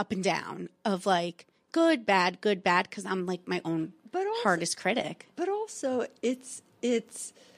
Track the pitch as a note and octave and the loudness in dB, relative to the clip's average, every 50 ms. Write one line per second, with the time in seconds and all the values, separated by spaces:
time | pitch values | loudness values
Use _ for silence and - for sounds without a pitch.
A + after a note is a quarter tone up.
0 | G#3 - A3 F#3 F#3 F#3+ E3 D#3+ - - - - F3 F3 - _ _ A3+ G3 F3+ | -6 -4 -4 0 0 0 0 0 -2 -8 -10 -10 -10 -12 -12 _ _ -2 -2 0
1 | - G#3 F#3+ F3 E3+ F3 F3 - - _ _ _ _ _ - E4 E4 E4 D#4+ C4 | 2 2 2 2 2 -2 -6 -10 -20 _ _ _ _ _ 2 4 6 6 4 2
2 | A3 G#3 G3 F#3+ F3+ F3+ F3+ - - G#3+ G#3 F3+ F#3 F#3+ F3 F3+ G3 - - - | 2 4 4 6 4 4 2 0 0 0 0 2 2 4 4 4 2 0 -6 -10
3 | F#3+ G3 F#3+ F#3 F3+ F3+ F#3 F3 F3+ - F3+ F3 - E3 E3 D#3+ D#3+ E3+ - _ | -6 -4 -2 -2 -2 -2 -4 -6 -4 -4 -4 -4 -2 -2 -2 -2 -2 -4 -8 _
4 | _ - - F4+ F#4+ G4+ A4 A4+ A#4+ G#3+ F3+ E3+ E3+ E3+ - - - F#3 G#3+ B3 | _ -8 -6 -4 -2 -2 -2 0 2 2 2 2 0 -4 -6 -2 -2 -2 0 0
5 | - D3+ E3+ - - _ _ - E4+ F#4 G4 G#4 A4 G#4+ - - - C4+ B3+ B3+ | -2 -4 -8 -12 -16 _ _ -6 -4 -4 -2 -4 -6 -8 -10 -6 -4 -2 -2 -2
6 | A#3 - - _ - A#3 C4 B3+ - - - - _ _ _ _ - A#3+ B3 A#3 | -4 -4 -8 _ -2 -2 -2 -2 -8 -16 -16 -16 _ _ _ _ 0 0 0 0
7 | A3 - - - - - - - - - - | 0 -4 -14 -14 -14 -14 -14 -20 -20 -20 -20